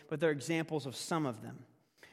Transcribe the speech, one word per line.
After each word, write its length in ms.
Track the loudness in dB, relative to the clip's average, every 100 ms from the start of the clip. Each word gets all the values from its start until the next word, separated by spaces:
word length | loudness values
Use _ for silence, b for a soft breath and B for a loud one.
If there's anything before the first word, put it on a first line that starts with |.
| B
but 100 | 2
they're 140 | 4
examples 540 | 4 2 0 0 -2 -4
of 100 | -8
some 300 | 0 2 2
of 140 | -2
them. 200 | -10 -14 -18 _ _ _ b